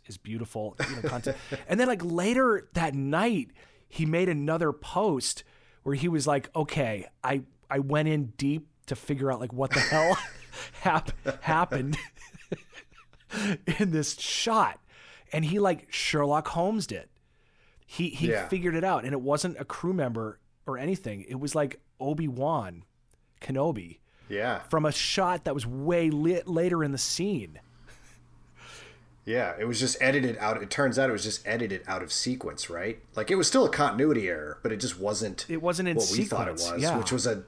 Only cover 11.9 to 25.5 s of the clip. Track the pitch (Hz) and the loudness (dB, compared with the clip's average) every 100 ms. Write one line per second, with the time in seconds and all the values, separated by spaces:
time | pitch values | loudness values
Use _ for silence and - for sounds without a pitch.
11.9 | 156 960 - - - - - - - - | -4 -6 -16 -20 -16 -10 -10 -10 -20 -20
12.9 | - - - - 220 202 175 - 254 208 | -20 -20 -20 -10 -2 0 0 0 0 2
13.9 | 156 143 - - - 226 220 131 - _ | 2 -2 -4 -4 -2 2 4 4 0 _
14.9 | - - - - 156 156 202 196 165 - | -20 -20 -20 -6 -2 2 4 2 2 -4
15.9 | - - 156 143 147 147 170 185 220 - | -4 0 2 2 2 0 0 0 0 -2
16.9 | 92 - _ _ _ _ _ _ - - | -6 -12 _ _ _ _ _ _ -20 -12
17.9 | - 170 131 165 107 85 190 175 165 190 | -4 -4 0 0 2 0 0 0 2 2
18.9 | 156 123 139 131 147 180 156 - - 170 | 2 0 -2 2 2 0 -4 -8 -6 -2
19.9 | 185 127 113 113 - _ _ - 131 143 | 0 0 -2 -6 -8 _ _ -8 -4 -2
20.9 | 190 113 101 - 131 143 151 147 - _ | -2 -4 -8 -8 -6 -2 0 0 -2 _
21.9 | - 135 156 156 123 143 156 95 87 - | -6 -4 -2 -2 0 0 0 -2 -10 -18
22.9 | _ _ _ _ - - 131 156 107 85 | _ _ _ _ -14 -4 0 0 0 -6
23.9 | 82 _ _ - 101 117 101 - 160 151 | -16 _ _ -8 -2 -2 -2 0 2 2
24.9 | - - - 180 175 - | 0 0 2 2 2 0